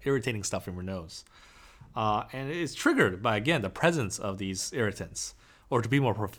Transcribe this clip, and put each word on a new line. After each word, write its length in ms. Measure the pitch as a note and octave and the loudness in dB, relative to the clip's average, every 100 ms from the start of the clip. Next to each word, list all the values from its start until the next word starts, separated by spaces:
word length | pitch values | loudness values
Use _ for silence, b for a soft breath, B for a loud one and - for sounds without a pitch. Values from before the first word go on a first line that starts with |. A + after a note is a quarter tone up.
irritating 400 | - C#3 A2 A2 | -2 0 0 -4
stuff 220 | F#2+ G2+ G2 | -4 -4 -6
from 100 | F2+ | -8
your 80 | |
nose. 420 | F#2 F#2+ E2 - - B B B B B B - | -6 -6 -8 -14 -18 B B B B B B -2
Uh, 300 | A2 G#2+ - | 0 0 -2
and 200 | C3 C3+ | -6 -6
it's 240 | E3+ E3 - | -4 -4 2
triggered 480 | D4+ C4+ B2+ F2+ | 2 6 4 4
by, 140 | A2 G#2+ | 2 2
again, 260 | A2+ E3 | 2 2
the 80 | F#2+ | 0
presence 480 | - E3 E3+ G#2 - | 2 2 4 0 -2
of 180 | G2+ F#2+ | -6 -4
these 340 | G2 F#2+ - | -4 -4 -4
irritants. 600 | C#3+ G#2+ - E2 - - - b b b | 0 0 0 -8 -8 -10 -10 b b b
Or 100 | B2+ | 0
to 80 | A2 | 2
be 100 | C#3 | 2
more 140 | C3 | 4
pre-, 140 | G2+ G2+ | 2 -2